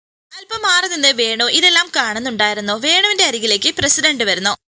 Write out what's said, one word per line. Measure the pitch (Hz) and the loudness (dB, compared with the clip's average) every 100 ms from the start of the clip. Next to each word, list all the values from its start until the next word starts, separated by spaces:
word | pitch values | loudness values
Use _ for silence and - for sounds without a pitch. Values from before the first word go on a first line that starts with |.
| _ _ _ 381 | _ _ _ -20
അല്പം | 381 440 | -10 -4
മാറി | 415 359 370 | 0 0 0
നിന്ന് | 339 277 | 0 0
വേണു | 247 226 226 | 2 -2 0
ഇതെല്ലാം | 240 277 359 339 349 311 | 0 2 4 4 2 -2
കാണുന്നുണ്ടായിരുന്നു. | 233 214 254 220 214 208 208 | -2 -2 -6 -2 -2 -2 -4
വേണുവിന്റെ | 208 285 349 403 403 | -4 0 2 2 2
അരികിലേക്ക് | 349 233 226 202 247 | 0 0 -2 0 0
പ്രസിഡന്റ് | - 285 311 311 277 | -2 0 2 2 0
വരുന്നു. | 220 180 196 202 _ _ | 0 0 0 -2 _ _